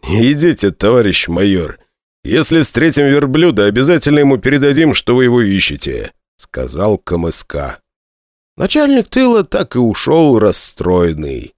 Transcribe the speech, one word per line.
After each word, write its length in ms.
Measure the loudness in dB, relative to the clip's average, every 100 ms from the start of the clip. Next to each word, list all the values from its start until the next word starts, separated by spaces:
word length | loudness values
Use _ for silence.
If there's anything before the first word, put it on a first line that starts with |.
«Идите, 680 | -2 0 2 2 0 0 -2
товарищ 560 | 0 0 2 2 -2 -4
майор. 500 | -2 0 0 -4 -12 _ _ _ _
Если 400 | -4 -2 2 0
встретим 420 | 0 0 0 2 2
верблюда, 600 | 2 0 2 2 2 0
обязательно 520 | 2 2 2 2 2
ему 200 | 2 2
передадим, 580 | 0 0 2 2 2 0
что 200 | 0 2
вы 100 | 2
его 160 | 2
ищете», — 680 | 0 0 -2 -4 -8 -8 -10 _ _ _
сказал 600 | -14 -10 -8 -4 -2 -2
К 140 | -4
М 200 | -4 -2
С 120 | -4
К. 340 | -6 -8 -10 -12 _ _ _ _ _ _ _ -6
Начальник 540 | -2 0 2 2 0
тыла 340 | 0 2 2
так 320 | 0 -4 -4 -2
и 20 |
ушел 600 | -2 -2 0 2 4 4
расстроенный. 1120 | 2 0 -4 -4 -2 0 0 -2 -8 -10 -14